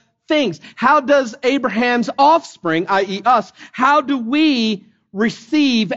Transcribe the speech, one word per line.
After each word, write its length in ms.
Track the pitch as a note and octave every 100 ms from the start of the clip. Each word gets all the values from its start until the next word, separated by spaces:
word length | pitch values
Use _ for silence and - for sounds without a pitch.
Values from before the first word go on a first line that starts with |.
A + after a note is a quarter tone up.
| _ _ -
things? 320 | D4+ A#3+ D#3 -
How 240 | - B3 D4+
does 380 | B3+ C#4+ A#3+ A3+
Abraham's 680 | B3+ C#4 B3 G3+ B3 A#3+ G#3 -
offspring, 680 | C#4+ E4 - - E3+ D#3+ -
i 160 | G3
e 180 | G3 G3
us, 280 | A3 A#3+ - - -
how 300 | - B3+ D4
do 180 | C4 C#4
we 680 | A3+ D4 D#4 B3+ A3 G3 - _ _
receive 800 | G3 A3+ - - D4+ C#4 A#3 G3